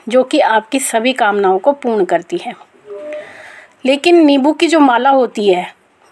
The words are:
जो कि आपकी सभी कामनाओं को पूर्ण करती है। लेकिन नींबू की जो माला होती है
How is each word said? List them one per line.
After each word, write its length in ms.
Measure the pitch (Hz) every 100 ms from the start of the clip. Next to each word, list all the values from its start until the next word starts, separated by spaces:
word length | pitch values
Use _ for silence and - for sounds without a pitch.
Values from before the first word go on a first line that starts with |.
| -
जो 140 | 240
कि 160 | 254 302
आपकी 380 | 175 220 214 269
सभी 320 | 269 226 233
कामनाओं 460 | 262 226 202 196 190
को 140 | 285
पूर्ण 320 | 277 254 220
करती 320 | 180 175 170 175
है। 180 | 240 202 - _ 208 202 202 202 - - - - - _
लेकिन 400 | 254 277 349 349
नींबू 280 | 302 277 262
की 140 | 294 330
जो 140 | 320
माला 300 | 277 233 262
होती 380 | 269 233 - 208
है 180 | 180 180 - _ _ _